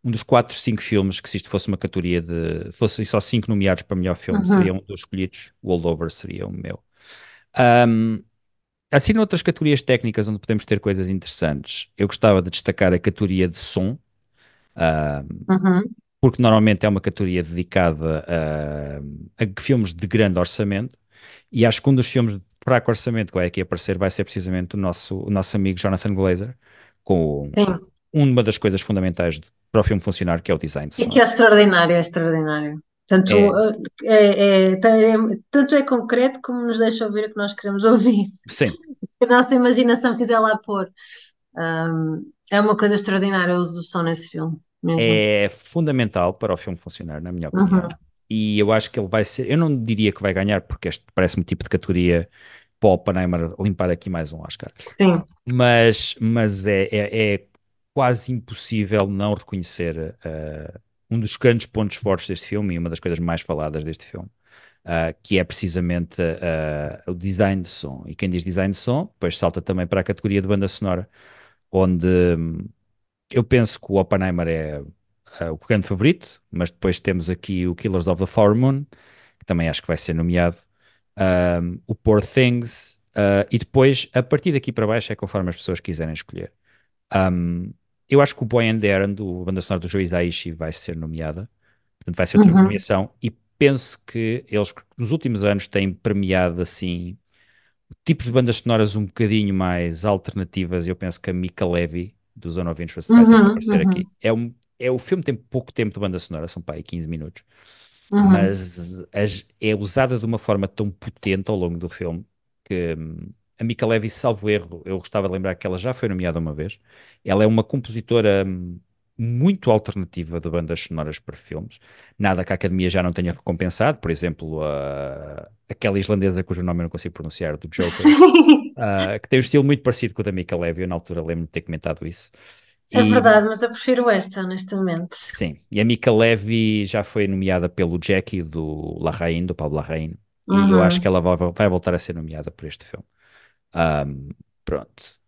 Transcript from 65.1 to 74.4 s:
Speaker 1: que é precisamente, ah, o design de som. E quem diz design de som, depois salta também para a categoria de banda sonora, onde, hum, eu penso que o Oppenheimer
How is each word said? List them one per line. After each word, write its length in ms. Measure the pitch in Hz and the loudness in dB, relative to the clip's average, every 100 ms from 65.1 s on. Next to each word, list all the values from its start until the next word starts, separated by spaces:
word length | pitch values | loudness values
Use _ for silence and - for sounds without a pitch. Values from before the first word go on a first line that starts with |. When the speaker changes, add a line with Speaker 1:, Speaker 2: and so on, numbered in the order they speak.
| - | -6
Speaker 1:
que 160 | - 95 | 0 0
é 60 | |
precisamente, 800 | 85 - 92 90 87 87 85 - | 0 -4 -4 -2 -2 -2 -4 -4
ah, 800 | 85 80 87 80 78 73 76 - - | -4 -2 -4 -4 -4 -6 -8 -10 -10
o 60 | |
design 480 | 87 98 95 98 95 | -8 -6 0 0 0
de 60 | 87 | -6
som. 340 | - 71 67 - | -10 -12 -14 -14
E 60 | 78 | -6
quem 140 | 98 | -4
diz 140 | 90 | -4
design 280 | 90 92 95 | -4 -2 -2
de 60 | 95 | -2
som, 280 | - 135 202 | -4 -4 -6
depois 320 | _ 87 - | _ -6 -2
salta 240 | 87 87 | -2 -2
também 240 | - 92 87 | -6 -4 -2
para 140 | 95 | -2
a 20 | |
categoria 380 | 90 101 104 98 | -2 -4 -2 -2
de 60 | 95 | 0
banda 200 | 101 98 | -2 -2
sonora, 400 | - 98 90 107 _ - - _ _ _ | -4 -4 -4 -6 _ -20 -20 _ _ _
onde, 340 | 95 92 90 90 | 2 2 2 2
hum, 600 | 90 87 82 82 82 95 _ _ _ _ _ _ | 4 4 2 -2 -8 -12 _ _ _ _ _ _
eu 140 | 127 | -4
penso 340 | 113 127 110 - | 2 2 2 -4
que 100 | - | -2
o 40 | 98 | 0
Oppenheimer 520 | 92 98 92 87 | 2 0 0 -2